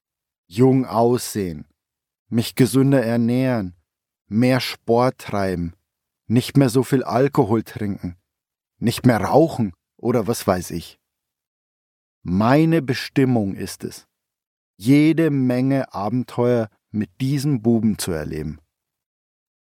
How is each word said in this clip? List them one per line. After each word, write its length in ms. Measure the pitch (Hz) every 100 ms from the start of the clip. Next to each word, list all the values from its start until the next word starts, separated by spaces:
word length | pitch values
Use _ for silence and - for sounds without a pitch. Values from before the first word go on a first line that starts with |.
| _ _ _ _ _
jung 380 | 98 131 131 117
aussehen, 840 | 104 120 123 - 110 92 78 - _ _ _ _ _ -
mich 280 | 113 113 -
gesünder 480 | 123 127 135 139
ernähren, 720 | 113 117 117 123 131 120 92 - _ _ _ _ -
mehr 320 | 104 127 127
Sport 600 | - - - 117 127 -
treiben, 560 | - 101 95 87 85 - _ _ _ _ -
nicht 300 | 113 - 139
mehr 120 | 135
so 140 | 120
viel 200 | 120 135
Alkohol 600 | 92 110 139 151 104 113
trinken, 540 | - - 104 95 90 87 _ _ _ _ _ -
nicht 260 | 98 - 127
mehr 160 | 110
rauchen 520 | 90 127 165 - 104 - _ _
oder 280 | 113 123 98
was 220 | 117 -
weiß 240 | 90 85
ich. 280 | 85 - - _ _ _ _ _ _ _ _ _ _ _ _
Meine 580 | 87 92 113 143 165 165
Bestimmung 720 | 131 123 - - 131 123 98
ist 300 | 98 95 -
es, 240 | - - _ _ _ _ _ _ _ _
jede 520 | 107 143 156 160 160
Menge 640 | 143 127 123 135 135 123
Abenteuer 760 | 95 104 123 117 - 123 120 107 _ _
mit 320 | 107 104 -
diesem 400 | 135 143 143 131
Buben 380 | 113 117 110 95
zu 120 | -
erleben. 480 | 80 78 78 76 76 _ _ _ _ _ _ _ _ _ _ _